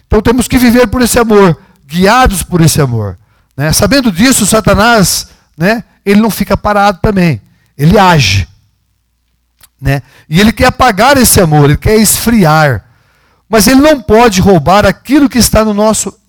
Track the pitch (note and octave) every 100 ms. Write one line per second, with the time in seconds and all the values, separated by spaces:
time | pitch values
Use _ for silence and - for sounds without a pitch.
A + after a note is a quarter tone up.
0 | _ G#3+ B3 B3 - C4 B3 A#3+ B3 G#3
1 | A#3+ B3+ A#3 G#3+ F#3+ D3+ - _ C3+ E3
2 | F#3+ B3 B3+ F#3+ - F3 D#3+ D3 C#3 A#2
3 | G#2 F#2 _ _ _ - D3+ - G3+ C#4
4 | A#3+ E3 B3+ B3+ G#3 A3 G#3 G3 A3+ A#3
5 | E3+ - - _ _ - F3 A3+ - _
6 | - G3+ A3 - G3 G3 G#3 G#3 G3+ F#3+
7 | A3 G3 F3 A#2 - _ _ - D3 G#3
8 | F#3 E3 G#2 F#2+ - _ _ _ _ _
9 | _ _ _ _ _ _ _ _ C3+ C#3
10 | - _ - D#3 G#3+ A3+ B3+ - B3+ F#3+
11 | A#3+ C#4 A3+ - E3+ D3+ C#3+ D3 - A3
12 | A3 - A3+ A#3 D#3+ D#3 D3+ A2 - _
13 | _ _ _ _ _ A3 A3 C4 D4+ D4
14 | - G#3+ A#3+ F#3 F#3 F#3 C#3+ G3+ G3+ -
15 | - C#4+ C#4 A#3+ G3+ G#3+ A3 G3+ G#3+ G#3
16 | G3 -